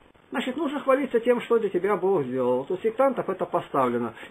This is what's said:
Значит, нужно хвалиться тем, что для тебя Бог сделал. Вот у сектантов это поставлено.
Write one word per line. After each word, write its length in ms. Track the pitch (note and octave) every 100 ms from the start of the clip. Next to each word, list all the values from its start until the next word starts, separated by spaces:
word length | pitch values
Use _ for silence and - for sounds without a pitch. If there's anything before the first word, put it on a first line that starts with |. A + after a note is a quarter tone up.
| _ _ -
Значит, 260 | C#4 C4+ C#4
нужно 240 | D4+ C#4+
хвалиться 400 | C4+ C4 C#4+ A#3
тем, 220 | A#3+ A#3+
что 160 | - A#3
для 100 | G3+
тебя 260 | F3+ F#3+ G3
Бог 260 | F#3 F#3+
сделал. 360 | B2+ B2+ B2 B2+
Вот 100 | -
у 80 | F3+
сектантов 500 | A3 A3 C4+ B3 F#3
это 160 | F#3+
поставлено. 680 | F3 F3 - D3 B2 A#2+ A#2 - -